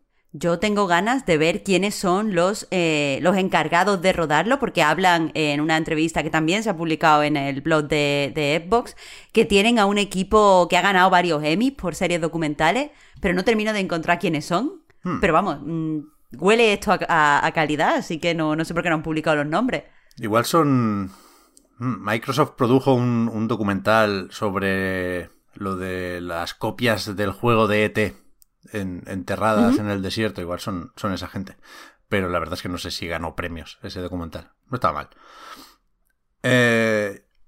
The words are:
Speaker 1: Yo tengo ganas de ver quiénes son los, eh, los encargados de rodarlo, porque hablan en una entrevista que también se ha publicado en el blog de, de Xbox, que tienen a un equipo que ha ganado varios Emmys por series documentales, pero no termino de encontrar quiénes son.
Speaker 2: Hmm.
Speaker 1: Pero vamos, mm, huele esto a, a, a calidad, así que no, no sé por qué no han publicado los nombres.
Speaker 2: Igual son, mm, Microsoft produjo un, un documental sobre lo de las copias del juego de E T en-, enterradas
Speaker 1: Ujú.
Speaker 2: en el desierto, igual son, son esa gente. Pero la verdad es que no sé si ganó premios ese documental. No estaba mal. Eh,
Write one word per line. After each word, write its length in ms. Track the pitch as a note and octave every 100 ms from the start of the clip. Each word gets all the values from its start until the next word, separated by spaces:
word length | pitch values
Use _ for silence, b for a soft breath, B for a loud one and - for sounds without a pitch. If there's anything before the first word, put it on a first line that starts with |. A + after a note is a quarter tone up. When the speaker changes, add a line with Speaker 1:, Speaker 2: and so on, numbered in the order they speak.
| _ _ _
Speaker 1:
Yo 300 | D3 E3+ E3+
tengo 260 | G#3+ G#3 F#3+
ganas 400 | E3+ G#3+ C4 -
de 120 | D#3
ver 260 | D#3+ G3
quiénes 320 | - F3+ G3+ -
son 400 | F#3+ F#3 A3 E3+
los, 320 | F3+ G#3+ -
eh, 480 | F#3 E3+ D3+ C#3+ C3+
los 160 | E3 G3
encargados 640 | F#3+ F3 D3 E3+ G3 F#3+
de 120 | F#3
rodarlo, 480 | F3 D#3 D3+ G3 C#4
porque 240 | G3 F3
hablan 480 | D3+ D#3+ F#3+ E3+ D#3+
en 260 | D3+ D3+ C#3+
una 160 | D#3 D#3+
entrevista 460 | D#3 D#3 D#3+ E3+
que 80 | D3
también 320 | D#3+ D#3 G3+
se 80 | A3
ha 60 | E3
publicado 480 | E3 D#3+ E3 D3+
en 120 | D3 D3
el 240 | C#3 C#3
blog 280 | E3 D#3 C#3+
de, 420 | D3+ C#3+ C#3+ C#3
de 320 | D#3 C#3+ D#3+
Xbox, 300 | E3+ A#3 - B B B B
que 120 | A3
tienen 360 | A#3 G3 A3 A#3+
a 60 | G3+
un 120 | G#3
equipo 720 | G3+ F#3+ F#3+ G#3+ G#3 F#3 E3+
que 60 | F3
ha 60 |
ganado 280 | F#3+ F#3+ F#3
varios 320 | F3+ F3 D3+
Emmys 300 | D3+ F3 C4
por 240 | C4+ F3+ D3+
series 240 | F3+ F3
documentales, 720 | D#3+ E3 D3+ D3 D#3 A#3 D4 b b -
pero 140 | F#3+
no 80 | F3+
termino 300 | A#3+ A3 G#3+
de 80 | G#3
encontrar 400 | F#3+ E3+ F3 F3
quiénes 240 | F#3+ D3
son. 400 | - F3 C#4+ G4 _ _
Speaker 2:
Hmm. 160 | F3+ C#3+
Speaker 1:
Pero 140 | F#3
vamos, 260 | D#3+ G3 C#3+
mm, 340 | D#3 E3 D#3 D#3 D3 _ _ B2+
huele 360 | F3+ A3+ A3+
esto 180 | G3 G#3+
a, 60 | F3 -
a, 360 | E3 D3+ C#3+
a 60 | D#3+
calidad, 460 | E3 D3 D3 F#3+ G#3
así 240 | D3 E3
que 160 | E3+ E3
no, 180 | D#3
no 100 | D#3
sé 80 | D#3+
por 120 | E3+
qué 40 | E3+
no 60 |
han 80 | D#3+
publicado 360 | D#3 D#3 D#3+ D3+
los 80 | D3
nombres. 360 | E3 B3 D#3+ - b b -
Speaker 2:
Igual 280 | A2 A2 A2+
son, 640 | E3+ D3 C3 A2+ G2+ F#2+ B B B B _ _ -
mm, 340 | B2 G#2 G#2
Microsoft 420 | A2+ - B2+ C#3 -
produjo 380 | A#2+ C3 C3+
un, 360 | B2 B2 A#2 A2+
un 180 | G#2+ A2
documental 800 | A2 G2+ G2 G2+ A2 G#2 G2 F#2+
sobre 1000 | - G#2+ G2 F#2+ F#2+ F#2+ F#2 F2+ F2+ F2 _ _
lo 240 | - G2 F#2+
de 460 | F#2 F#2 F2+ F2+
las 320 | F2 E2+ E2+
copias 640 | - A2 G2+ A#2 G#2 G#2+ G2
del 160 | G2
juego 340 | - A#2+ A2 G#2
de 180 | G#2
E 60 | G#2+
T 260 | G#2+ G#2 - _ _ _ _ -
en-, 300 | G#2 F#2+ F2 -
enterradas 680 | G2 - F#2+ G#2+ G#2+ A#2
Speaker 1:
Ujú. 80 | -
Speaker 2:
en 80 | G#2
el 100 | G2
desierto, 400 | F#2+ A2+ A2 F#2+
igual 180 | F2 F2
son, 360 | A2+ F#2 E2+ -
son 160 | G#2
esa 160 | F2+ F2
gente. 300 | G2+ F#2+ - B B B B _
Pero 220 | G2+ F2+
la 80 | F2
verdad 160 | D#2+
es 80 | F2+
que 80 | F#2
no 80 | F2
sé 120 | E2+
si 160 | - E2+
ganó 300 | E2 E2 -
premios 420 | F2 E2 - -
ese 180 | F#2+ F#2
documental. 520 | F2+ F2 E2 D#2+ - _ _
No 60 | B2
estaba 180 | E2+
mal. 140 | D2 C#2+ B B B B B B B _ _ _ _ _ _
Eh, 840 | B2+ B2+ A#2+ A2+ A2+ G#2+ G2+ G2+ _ _